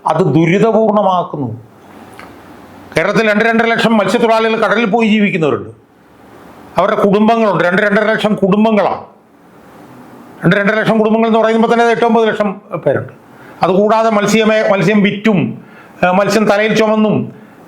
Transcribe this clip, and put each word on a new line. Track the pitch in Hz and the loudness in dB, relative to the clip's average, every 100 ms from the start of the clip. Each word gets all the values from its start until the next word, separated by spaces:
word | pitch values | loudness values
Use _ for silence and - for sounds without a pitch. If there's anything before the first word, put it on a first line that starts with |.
| - | -4
അത് | - 170 | 0 0
ദുരിതപൂർണമാക്കുന്നു. | 147 165 202 226 214 220 208 190 180 165 151 123 110 - - - - - - - - - - - - - 156 | 2 2 2 2 2 0 0 0 -2 -4 -8 -10 -10 -18 -20 -20 -20 -20 -20 -20 -20 -20 -20 -20 -20 -8 -4
കേരളത്തിൽ | 180 202 220 | -2 0 0
രണ്ട് | 208 | 0
രണ്ടര | 226 226 | 0 0
ലക്ഷം | 226 226 202 220 | 0 0 0 0
മത്സ്യത്തൊഴിലാളികൾ | 185 233 233 220 226 220 | 0 0 2 2 0 0
കടലിൽ | 208 208 | 0 0
പോയി | 226 233 220 | 0 0 0
ജീവിക്കുന്നവരുണ്ട്, | 214 202 170 151 107 107 110 _ _ _ - - - - - - - | 0 0 0 -2 -2 -8 -18 _ _ _ -20 -20 -20 -20 -20 -6 -2
അവരുടെ | 202 208 | -2 0
കുടുംബങ്ങളുണ്ട്, | 202 202 220 233 214 165 | 0 2 2 2 0 0
രണ്ട് | 175 196 | 0 0
രണ്ടര | 208 208 214 | 0 0 0
ലക്ഷം | 214 214 | -2 -2
കുടുംബങ്ങളാണ്. | 202 190 208 220 208 165 - - - _ _ - - - - - - - - - - | -2 0 2 2 2 0 -4 -12 -20 _ _ -20 -20 -20 -20 -20 -20 -20 -20 -20 -4
രണ്ട് | 165 202 | 0 0
രണ്ടര | 202 | 0
ലക്ഷം | 220 202 220 | 0 0 0
കുടുംബങ്ങൾ | 220 220 226 | 0 0 2
എന്ന് | 226 | 2
പറയുമ്പോൾ | 220 226 226 | 2 0 2
തന്നെ | 233 | 2
എട്ടൊമ്പത് | 233 220 233 226 220 | 2 0 0 2 0
ലക്ഷം | - 202 180 - 170 147 | -2 -6 -6 -12 -6 -4
പേരുണ്ട്. | 110 110 - - - - - | -4 -6 -16 -20 -20 -20 -4
അതുകൂടാതെ | 170 190 208 220 226 | 0 2 2 2 0
മത്സ്യമേ-, | 208 202 220 220 220 214 | 0 0 0 2 0 0
മത്സ്യം | 196 175 208 | 0 2 2
വിറ്റും, | 202 202 220 185 113 - - - - - | 0 0 0 0 -2 -6 -18 -20 -20 -2
ഏഹ്, | 180 | 0
മത്സ്യം | 185 202 220 214 | 0 0 0 0
തലയിൽ | 202 214 | 0 0
ചുമന്നും, | 214 214 214 214 135 - - - - | 0 0 0 0 -2 -6 -14 -20 -20